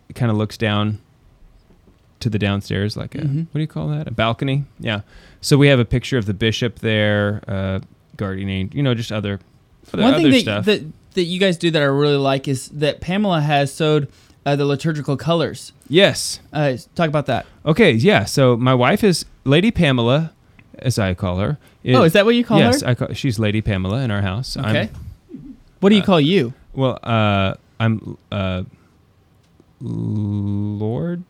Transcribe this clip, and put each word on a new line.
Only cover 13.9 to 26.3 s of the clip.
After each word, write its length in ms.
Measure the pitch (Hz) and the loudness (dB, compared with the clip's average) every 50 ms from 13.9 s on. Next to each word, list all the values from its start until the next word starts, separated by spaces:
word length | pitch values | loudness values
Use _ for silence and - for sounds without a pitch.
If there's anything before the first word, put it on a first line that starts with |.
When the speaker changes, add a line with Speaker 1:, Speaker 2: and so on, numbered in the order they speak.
| 151 151 135 - - _ _ - _ _ - | 2 2 0 -2 -8 _ _ -20 _ _ -2
Speaker 2:
uh, 100 | 143 143 | -2 0
the 100 | 143 143 | 0 0
liturgical 500 | 143 143 135 - 165 156 147 135 151 139 | 0 0 0 -2 -4 -4 -4 -4 -4 -4
colors. 560 | - - 165 170 165 139 98 - - - - - _ _ - | -2 0 0 0 0 0 -2 -6 -10 -14 -20 -20 _ _ 0
Speaker 1:
Yes. 520 | 143 185 202 147 113 - - - - - - - | 4 4 4 4 2 -2 -6 -8 -10 -12 -14 -8
Speaker 2:
Uh, 240 | - 151 147 139 127 135 - - _ | -4 -2 -2 0 -2 -4 -8 -10 _
talk 140 | - 170 151 | -2 -2 0
about 160 | 151 151 - | 0 -2 -2
that. 200 | - 117 - - - - - - | -2 -4 -4 -6 -10 -18 -4 -2
Speaker 1:
Okay, 280 | 147 160 - 220 156 | 0 4 6 6 6
yeah. 320 | 113 110 139 202 202 110 104 | 6 6 4 4 4 4 2
So 280 | - - 143 131 123 120 | 0 2 4 4 4 4
my 180 | 110 127 127 131 | 4 2 2 4
wife 280 | 123 123 139 202 - | 4 4 2 2 4
is 220 | 220 196 160 - - - - _ - | 4 2 2 0 -4 -10 -18 _ 0
Lady 260 | 135 143 170 202 240 | 2 2 4 4 2
Pamela, 600 | - 180 175 139 131 120 117 120 135 156 160 160 - _ _ _ _ - _ _ - - | 2 2 2 2 2 2 2 2 2 2 0 -4 -8 _ _ _ _ -20 _ _ -20 -6
as 200 | - 131 - 117 | -4 -2 0 0
I 160 | 98 95 87 | 0 0 -2
call 240 | - 98 90 90 92 | -2 -2 -4 -2 -2
her. 180 | 104 - 151 - - - _ _ - 123 | -2 -2 -4 -6 -10 -18 _ _ 0 2
Speaker 2:
Oh, 140 | 127 - 165 | 4 6 6
is 80 | 160 | 6
that 120 | - 202 196 | 4 4 4
what 80 | 226 240 | 4 2
you 100 | 240 240 | 2 2
call 140 | - - - | 2 4 4
Speaker 1:
Yes, 220 | - 240 262 294 | 4 4 2 2
Speaker 2:
her? 60 | - 127 | 0 -2
Speaker 1:
I 60 | 120 | -2
call, 180 | - - - - | -2 -4 -6 -6
she's 240 | - - 135 104 113 | -4 -2 -2 0 0
Lady 220 | 110 104 104 110 | 0 0 0 0
Pamela 380 | - 110 98 92 95 92 107 135 | 0 -2 -2 -2 -2 -2 -2 -2
in 80 | 135 113 | -2 -2
our 120 | 101 101 | -2 -2
house. 340 | 101 92 92 117 131 - - 139 | -2 -2 -4 -4 -6 -8 -8 -4
I'm, 60 | 135 107 120 | -2 0 0
Speaker 2:
Okay. 140 | 160 202 220 - - - - - - _ _ - - - - - - _ _ _ _ | 0 -2 -4 -8 -12 -16 -16 -18 -20 _ _ -20 -18 -18 -20 -20 -20 _ _ _ _
What 80 | 185 202 | 4 6
do 60 | 220 | 6
you 60 | 196 | 6
Speaker 1:
uh, 40 | 165 | 6
Speaker 2:
call 140 | 202 180 156 | 4 4 4
you? 320 | 139 156 | 4 4